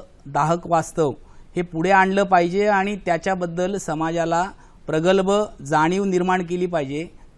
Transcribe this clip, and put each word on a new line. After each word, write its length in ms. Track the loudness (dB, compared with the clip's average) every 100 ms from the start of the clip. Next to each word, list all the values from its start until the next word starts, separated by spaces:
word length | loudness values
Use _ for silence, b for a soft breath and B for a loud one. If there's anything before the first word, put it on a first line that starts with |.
| -8 -20 -6
दाहक 420 | -2 0 0 0
वास्तव 460 | 0 0 0 0 -2 -12 b b -8
हे 60 |
पुढे 300 | -6 -2 4
आणलं 320 | 4 4 2
पाहिजे 440 | 4 4 2 2 2
आणि 300 | 2 0 -4 -2
त्याच्याबद्दल 720 | -2 0 -2 -4 -2 -2 -4
समाजाला 760 | -4 -4 -2 -2 0 0 -2 -8 b b -4
प्रगल्भ 440 | 0 2 2 2 0 -2 -6 -2
जाणीव 380 | 2 2 0
निर्माण 400 | 0 0 0 0
केली 220 | -2 -4 -2
पाहिजे. 420 | -2 -4 -6 -8 -14 b